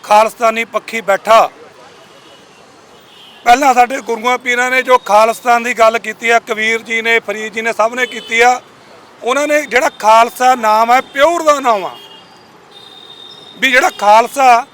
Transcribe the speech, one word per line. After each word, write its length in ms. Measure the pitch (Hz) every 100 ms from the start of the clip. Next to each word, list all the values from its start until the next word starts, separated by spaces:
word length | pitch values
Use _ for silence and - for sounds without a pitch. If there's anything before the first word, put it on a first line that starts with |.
ਖਾਲਿਸਤਾਨੀ 600 | - 208 220 - 233 226
ਪੱਖੀ 360 | 226 214 - 226
ਬੈਠਾ, 500 | 190 190 - 220 160 - - - - - - - - - _ _ _ _ _ - _ - - -
ਪਹਿਲਾਂ 300 | - 247 285
ਸਾਡੇ 260 | 247 247 269
ਗੁਰੂਆਂ 380 | 214 226 233 247
ਪੀਰਾਂ 320 | 254 247 254
ਨੇ 120 | 254
ਜੋ 160 | 254 247
ਖਾਲਿਸਤਾਨ 640 | - 208 226 220 247 240
ਦੀ 120 | 233
ਗੱਲ 240 | 214 220 226
ਕੀਤੀ 320 | 220 214 233
ਆ, 80 | 233
ਕਬੀਰ 440 | 226 214 220 226
ਜੀ 200 | 220 226
ਨੇ, 160 | 226 233
ਫਰੀਦ 340 | 220 208 220
ਜੀ 100 | 208
ਨੇ, 100 | 226
ਸਭ 200 | 214 220
ਨੇ 120 | 247 247
ਕੀਤੀ 340 | 240 214 226
ਆ। 220 | 240 254 - _ - - - _
ਉਹਨਾਂ 260 | 220 262 294
ਨੇ 140 | 302
ਜਿਹੜਾ 260 | 285 233 269
ਖਾਲਸਾ 680 | - 208 226 233 - 254
ਨਾਮ 380 | 254 220 214 233
ਹੈ, 80 | 254
ਪਿਓਰ 420 | 254 269 294 339
ਦਾ 180 | 320 285
ਨਾਮ 240 | 262 214
ਆ, 120 | 165 120 - - - - _ _ _ - - - - - - - - -
ਵੀ 120 | 254
ਜਿਹੜਾ 200 | 254 -
ਖਾਲਸਾ 760 | - 208 214 233 277 262 240 277